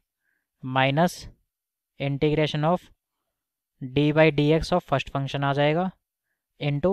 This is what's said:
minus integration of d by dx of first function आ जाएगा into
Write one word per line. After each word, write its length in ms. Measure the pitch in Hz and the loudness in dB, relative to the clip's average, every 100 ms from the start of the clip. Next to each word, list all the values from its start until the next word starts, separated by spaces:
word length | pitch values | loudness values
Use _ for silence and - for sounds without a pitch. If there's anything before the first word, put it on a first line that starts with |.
| _ _ _ _ _ _ | _ _ _ _ _ _
minus 560 | 131 131 135 143 175 - - - _ _ _ _ _ _ | -4 0 2 2 0 -2 -16 -20 _ _ _ _ _ _
integration 640 | 139 139 156 151 156 151 156 | -6 -2 0 2 0 0 -2
of 160 | 180 - _ _ _ _ _ _ _ _ _ | -2 -6 _ _ _ _ _ _ _ _ _
d 200 | 127 131 147 | -4 0 2
by 120 | 151 160 | 4 4
dx 400 | 147 147 160 151 | 4 2 2 0
of 100 | 180 | -4
first 240 | - 135 - | 0 -4 -2
function 300 | 139 139 143 | -6 -6 -2
आ 80 | 139 | -2
जाएगा 360 | 139 147 160 185 - _ _ _ _ _ _ | 2 2 0 -2 -8 _ _ _ _ _ _
into 300 | 143 143 180 | -4 0 0